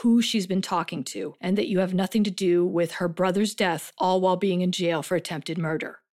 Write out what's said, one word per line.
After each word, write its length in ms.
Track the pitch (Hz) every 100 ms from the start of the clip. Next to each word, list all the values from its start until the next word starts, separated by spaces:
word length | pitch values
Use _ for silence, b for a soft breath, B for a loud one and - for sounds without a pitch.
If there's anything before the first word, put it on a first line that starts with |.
who 200 | 240 233
she's 240 | 226 220 180
been 160 | 190
talking 400 | 185 180 165 165
to 300 | 131 - - -
and 160 | 180 202
that 100 | -
you 120 | 185
have 140 | 185
nothing 280 | 185 190 226
to 80 | 208
do 340 | 185 185 175
with 280 | 175 170 170
her 160 | - 180
brother's 460 | 165 185 185 214
death, 380 | - 190 151 - -
all 220 | 185 185
while 160 | 185 180
being 240 | 202 180
in 100 | 180
jail 320 | 180 175 165
for 140 | 139 180
attempted 420 | 170 160 156 165
murder. 420 | 156 156 - - _